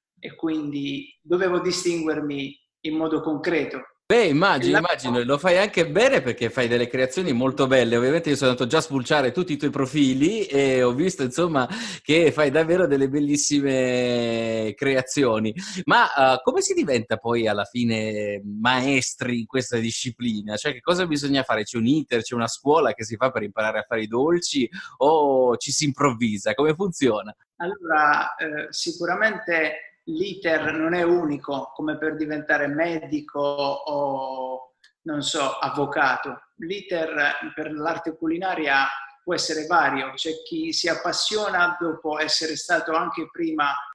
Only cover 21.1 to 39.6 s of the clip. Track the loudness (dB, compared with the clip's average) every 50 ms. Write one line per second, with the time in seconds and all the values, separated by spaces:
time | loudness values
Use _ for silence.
21.1 | -2 -2 0 0 0 0 0 0 -2 -2 -2 -4 -2 0 2 2 2 2 0 0
22.1 | -2 -2 -2 -2 -4 -2 -2 -4 -4 -2 2 2 4 4 4 2 0 -4 -6 -8
23.1 | -2 -2 0 0 0 -2 -6 -4 -4 -2 -2 0 -2 -2 -4 -2 -2 -4 -2 -2
24.1 | 0 0 2 2 2 0 0 -2 0 0 0 -2 -4 -12 -16 -16 -4 2 4 4
25.1 | 4 4 4 4 4 4 4 4 2 0 -2 -4 -2 0 0 -2 0 2 2 2
26.1 | 2 2 0 0 0 0 -2 -2 0 2 2 2 2 0 -2 -4 0 2 2 2
27.1 | 2 0 -4 -8 -16 _ _ _ _ -8 -8 -8 -6 -8 -4 0 2 4 4 4
28.1 | 4 2 0 -2 -4 -6 -6 -6 -4 -6 -8 -8 -8 -6 -6 -6 -4 -4 -4 -2
29.1 | 0 0 0 0 0 -2 -4 -2 0 0 0 0 -4 -8 -14 -20 _ _ _ -8
30.1 | -4 -4 -4 -4 -6 -4 0 0 0 2 0 -2 -2 -2 -2 0 0 2 2 4
31.1 | 2 2 2 -2 -4 -4 -4 -6 -6 -6 -6 -8 -10 -6 -6 -4 -4 -4 -4 -4
32.1 | -4 -4 -6 -4 -6 -6 -2 0 0 0 0 -2 0 -2 -2 -2 -2 -6 -6 -4
33.1 | -6 -6 -6 -6 -4 -2 -2 -2 0 0 -2 -2 -2 -4 -6 -6 -4 -2 -2 -2
34.1 | -2 -4 -6 -6 -8 -8 -8 -8 -10 -10 -12 -18 _ _ _ _ _ _ _ -6
35.1 | -6 -4 -4 -2 -2 -2 -2 -2 -2 -4 -4 -4 -2 -2 -2 -2 0 2 2 2
36.1 | 2 0 -4 -8 -10 -12 -18 _ _ -12 -8 -8 -8 -8 -6 -6 -4 -4 -4 -4
37.1 | -2 0 0 0 -2 -4 -8 -10 -10 -10 -8 -8 -8 -6 -4 -4 -4 -4 -6 -10
38.1 | -8 -4 -4 -4 -2 -2 -2 -4 -2 -2 0 2 2 2 2 0 -2 -6 -10 -14
39.1 | -18 _ _ -4 -4 -4 -2 -4 -4 -6